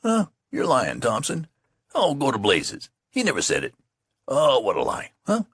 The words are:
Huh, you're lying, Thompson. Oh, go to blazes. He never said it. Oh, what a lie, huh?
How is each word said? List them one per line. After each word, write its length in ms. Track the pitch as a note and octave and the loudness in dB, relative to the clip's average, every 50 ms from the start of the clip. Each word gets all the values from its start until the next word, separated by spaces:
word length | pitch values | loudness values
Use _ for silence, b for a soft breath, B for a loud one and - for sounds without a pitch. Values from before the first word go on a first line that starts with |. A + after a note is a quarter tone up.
Huh, 260 | _ A#3 A3+ A3+ G3+ - _ _ _ _ | _ 2 2 2 0 -2 _ _ _ _
you're 160 | - - - | -6 -4 0
lying, 360 | F3 D3+ B2+ G#2+ D2 C2 - | 2 2 2 2 0 -4 -2
Thompson. 460 | B2+ A#2+ A2 A2 C#3+ - - E3 D#3+ - _ _ _ _ _ _ _ _ _ | -2 -2 -2 0 -2 -4 -6 -6 -8 -10 _ _ _ _ _ _ _ _ _
Oh, 200 | D#4+ A3+ F3 D3 | 0 0 2 0
go 160 | C#3+ D3 C#3 | 0 0 0
to 60 | B2 | 0
blazes. 520 | G#2+ G2 G#2 F#2+ E2 D2 - - - - - _ _ _ _ | 0 2 2 2 2 2 -4 -12 -12 -18 -20 _ _ _ _
He 120 | _ C4 B3 | _ -2 -2
never 180 | G3+ C3+ F#2 | 0 0 -2
said 220 | E2+ - C#2+ C#2+ C#2 | -2 -2 -2 -2 -2
it. 80 | - - _ _ _ _ _ _ _ _ _ _ | -6 -12 _ _ _ _ _ _ _ _ _ _
Oh, 320 | - C3 C#3+ D#3 D3 C3+ B2+ | -2 0 2 4 4 4 4
what 180 | A2 G2+ F2 | 2 2 0
a 60 | D2 B1 | 0 0
lie, 280 | A#1 - - - - _ _ _ | -2 -4 -6 -8 -14 _ _ _
huh? 180 | - G3+ A#3 G#3+ _ | -2 -2 -2 -2 _